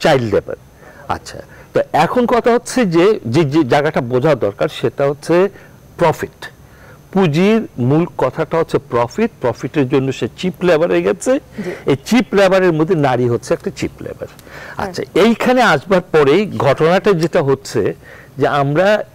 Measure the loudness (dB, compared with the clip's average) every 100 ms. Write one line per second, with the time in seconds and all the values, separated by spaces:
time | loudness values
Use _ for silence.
0 | 2 2 2 -2 -2 -8 -16 -20 -20 -18
1 | -10 -10 -10 -18 -20 -20 -6 -4 0 0
2 | 0 0 0 0 2 0 -2 -2 0 2
3 | 2 2 -2 0 2 2 2 2 0 -2
4 | -2 0 0 0 0 -2 -6 -4 -4 -2
5 | -2 -2 0 2 0 -2 -20 -20 -20 -2
6 | -2 0 -6 -12 -20 -20 -20 -20 -20 -20
7 | -6 0 0 2 2 2 0 -4 0 0
8 | 0 -2 -4 -2 -4 -2 -2 -2 -2 -2
9 | -2 -2 -4 -2 -6 -4 -6 -4 0 0
10 | -2 -4 -8 -6 -8 -4 0 2 2 0
11 | -2 -2 -2 -2 -4 -12 -12 -8 -4 -4
12 | 0 0 0 2 2 4 2 0 0 0
13 | 0 0 0 -2 -2 -6 -6 -8 -10 -10
14 | -14 -12 -14 -16 -20 -20 -16 -10 -8 -8
15 | -4 2 2 2 2 2 2 2 0 -2
16 | 2 2 4 4 0 -2 0 2 2 2
17 | 2 2 0 0 0 -2 -2 -2 -2 -4
18 | -12 -20 -18 -4 -2 0 0 0 2 0
19 | -2